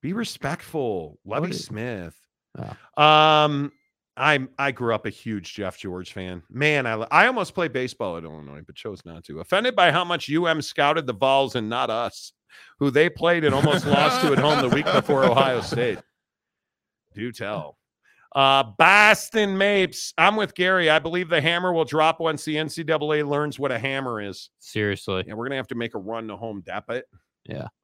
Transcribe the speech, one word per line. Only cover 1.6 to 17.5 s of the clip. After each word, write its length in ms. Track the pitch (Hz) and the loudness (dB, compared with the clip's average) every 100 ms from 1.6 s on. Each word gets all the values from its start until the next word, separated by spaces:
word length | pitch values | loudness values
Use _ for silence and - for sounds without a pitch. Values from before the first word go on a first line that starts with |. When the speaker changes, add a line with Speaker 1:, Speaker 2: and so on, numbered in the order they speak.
| - | -10
Speaker 1:
Smith. 500 | 104 120 107 85 - _ _ _ - | -8 -8 -8 -12 -16 _ _ _ -14
Speaker 2:
Oh. 440 | - - - - | -12 -14 -14 4
Speaker 1:
Um, 680 | 151 151 156 151 151 143 143 _ _ _ _ - | 8 8 8 6 4 0 -4 _ _ _ _ -2
I'm, 320 | 135 147 131 - | 2 2 -2 -4
I 120 | 139 | -6
grew 220 | 120 120 | -2 -2
up 120 | 110 110 | -2 -4
a 40 | |
huge 440 | - - 107 87 | -10 -8 -8 -8
Jeff 240 | - 95 - | -8 -8 -8
George 340 | 98 90 90 | -10 -10 -12
fan. 320 | - 92 90 - | -12 -12 -12 -12
Man, 360 | 120 147 151 123 | -2 0 0 -2
I, 80 | 110 110 | -4 0
I 160 | 151 220 | 2 2
almost 260 | 254 175 | 0 -6
played 180 | - 165 | -4 -4
baseball 460 | 127 127 - 104 85 | -4 -6 -6 -6 -6
at 60 | 80 | -12
Illinois, 360 | 78 73 71 - | -16 -18 -20 -20
but 100 | - | -14
chose 300 | 113 95 87 | -14 -14 -16
not 180 | 82 - | -18 -14
to. 140 | 76 | -14
Offended 360 | 87 190 240 247 | -4 -2 0 4
by 160 | 175 | 4
how 120 | 156 | 4
much 240 | 175 175 - | 0 -4 -2
U 200 | 151 170 | -2 0
M 140 | 156 | 0
scouted 460 | - - 143 156 135 | -4 0 2 2 -2
the 60 | |
Vols 420 | 107 135 135 135 127 | 0 2 2 2 -2
and 140 | 107 | -4
not 200 | 120 131 | -4 -2
us, 440 | 110 117 - - _ _ - - _ | -2 -4 -8 -20 _ _ -20 -20 _
who 140 | 143 | 0
they 180 | 135 170 | 4 2
played 360 | 165 165 175 151 | 2 0 2 2
and 100 | 135 | 2
almost 300 | 143 143 - | 2 2 2
lost 360 | 143 151 254 | 2 4 2
to 120 | 160 | 0
at 60 | 139 | 2
home 220 | 151 151 | 2 2
the 120 | 135 | 2
week 120 | 135 156 | 0 2
before 380 | - - 139 | 0 2 2
Ohio 380 | 131 120 135 123 | 4 4 2 0
State. 380 | 98 123 120 95 - _ _ _ _ _ _ _ _ _ _ - | -4 -2 -2 -4 -10 _ _ _ _ _ _ _ _ _ _ -10
Do 160 | 120 | -10
tell. 460 | 113 104 | -8 -8